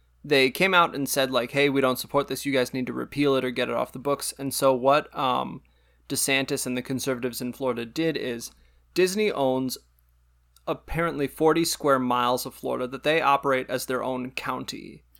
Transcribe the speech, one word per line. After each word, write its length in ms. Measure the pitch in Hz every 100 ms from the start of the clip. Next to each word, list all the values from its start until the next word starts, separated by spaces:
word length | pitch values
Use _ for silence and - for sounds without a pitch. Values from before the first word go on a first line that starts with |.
| _ _
they 280 | 147 139 131
came 220 | - 190 180
out 180 | 170 139
and 120 | 135
said, 220 | 143 135
like, 200 | 127 123
"Hey, 180 | 143 143
we 120 | 135
don't 160 | 131 127
support 280 | - 143 139
this. 180 | 135 143
You 60 |
guys 200 | 131 123 131
need 100 | 123
to 60 |
repeal 420 | 123 123 139 143 135
it 100 | 127
or 40 |
get 180 | 120 123
it 60 | 120
off 160 | 123
the 80 | 139
books." 340 | 139 143 - -
And 120 | 139
so 200 | - 139
what, 420 | 127 131 147 151 -
um, 440 | 131 127 127 - - _ _ _ -
DeSantis 560 | 139 - 135 135 139 131
and 80 | 123
the 40 |
conservatives 580 | 123 131 - 123 123 117
in 120 | 127
Florida 320 | - 131 120 117
did 300 | 135 165 -
is 340 | 123 117 - - _ _ _
Disney 380 | - 185 196 214
owns 460 | - 135 131 131 - _ _ _ _ _ _ _ _ -
apparently 600 | 156 - 156 170 139 139
forty 380 | - 160 160 165
square 340 | - 147 135
miles 460 | 127 123 123 127 127
of 80 |
Florida 340 | - 131 127 127
that 160 | 127
they 180 | 147 160
operate 480 | 131 139 143 131 127
as 160 | 127 -
their 180 | 127
own 280 | 107 127 127
county. 720 | - 139 127 131 123 - - _ _